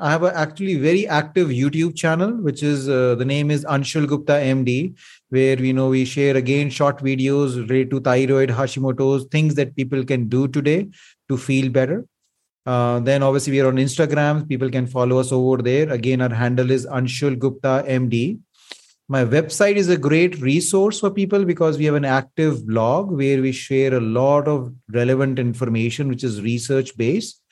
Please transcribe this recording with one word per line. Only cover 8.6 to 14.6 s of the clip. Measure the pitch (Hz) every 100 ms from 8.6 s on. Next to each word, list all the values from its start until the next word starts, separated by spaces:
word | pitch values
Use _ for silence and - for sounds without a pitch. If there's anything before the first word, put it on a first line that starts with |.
| 135 135 131 127 135 139 131
things | 156 156 147
that | 131 -
people | 131 135
can | 131 131 110
do | 123 135
today | 143 147 170 202 - - _ -
to | 127
feel | - 135 131
better. | 127 131 196 254 _ _ _ _ _ 131
Uh, | 123 120 120
then | 120 139
obviously | 135 135 139
we | 135
are | 131
on | 131
Instagram. | 135 127 151 147 147 151 151
People | 127